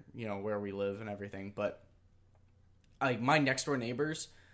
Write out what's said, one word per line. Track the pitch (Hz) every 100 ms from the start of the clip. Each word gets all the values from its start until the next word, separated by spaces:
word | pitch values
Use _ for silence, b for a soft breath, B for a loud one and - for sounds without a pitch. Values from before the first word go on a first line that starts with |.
| -
you | 120 110
know, | 98
where | 104 104
we | 101
live | 98 101 101
and | 110
everything. | 101 101 98 98 101
But, | 104 - - - - - - - - - - - - -
like, | 131 113
my | 123 156
next | 135 135 -
door | 135
neighbors, | 117 123 156 156 - b b